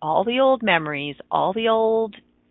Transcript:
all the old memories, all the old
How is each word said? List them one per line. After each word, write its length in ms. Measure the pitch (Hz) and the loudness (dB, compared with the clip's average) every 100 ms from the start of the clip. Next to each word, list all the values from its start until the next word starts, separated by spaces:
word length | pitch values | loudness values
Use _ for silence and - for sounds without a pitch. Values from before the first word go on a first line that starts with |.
all 240 | 156 156 | -2 0
the 160 | 202 247 | 0 2
old 240 | 269 262 | 2 2
memories, 500 | 214 170 156 143 143 143 - | 2 0 0 -6 -8 -10 -4
all 220 | 156 151 | -2 -2
the 160 | 202 226 | -2 0
old 480 | 226 220 226 220 - _ _ - | 2 2 0 -2 -8 _ _ -4